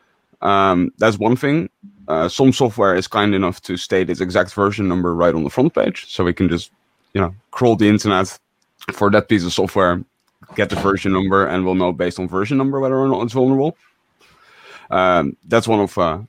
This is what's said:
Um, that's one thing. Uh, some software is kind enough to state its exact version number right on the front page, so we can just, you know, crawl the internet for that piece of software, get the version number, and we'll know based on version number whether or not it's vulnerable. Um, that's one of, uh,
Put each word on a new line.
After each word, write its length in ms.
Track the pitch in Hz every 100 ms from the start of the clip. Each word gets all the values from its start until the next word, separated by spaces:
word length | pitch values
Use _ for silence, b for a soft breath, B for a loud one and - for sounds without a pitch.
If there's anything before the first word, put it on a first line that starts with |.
| _ _ _ _
Um, 500 | - 98 98 90 87 -
that's 180 | 110 101
one 200 | 107 123
thing. 320 | 143 156 175 _ - - -
Uh, 220 | 80 165
some 240 | - 135
software 420 | - 127 104 98 92
is 120 | -
kind 260 | 107 104
enough 280 | 95 90 90
to 160 | - 90
state 340 | - 95 87
its 100 | 87
exact 320 | 90 92 92
version 340 | - 101 104 98
number 280 | 90 87 85
right 180 | 85
on 100 | 80
the 60 | 71
front 240 | - 156
page, 320 | - - - -
so 160 | -
we 100 | 87
can 140 | 87 90
just, 240 | 87 - _ _ _ _
you 60 | 101
know, 140 | 90 98 _
crawl 260 | - 123 110
the 140 | 104
internet 480 | 107 107 92 95 - _ _ _ _ -
for 160 | - 101
that 180 | 104 -
piece 160 | 107
of 80 | 87
software, 520 | - 92 101 90 90 - _ _ _ - -
get 140 | 98
the 80 | 92
version 340 | 98 98 98
number, 360 | 95 95 98 78
and 180 | 92 92
we'll 100 | 92
know 160 | 90
based 280 | 80 87 95
on 80 | 87
version 300 | 92 104 135
number 220 | 135 135
whether 160 | 131 131
or 120 | 135
not 140 | 101
it's 100 | 117
vulnerable. 420 | 131 127 135 151 - _ _ _ _ B B B B B B B
Um, 460 | 92 92 87 71 - -
that's 180 | 117 113
one 140 | 107
of, 160 | 98 -
uh, 220 | 85 85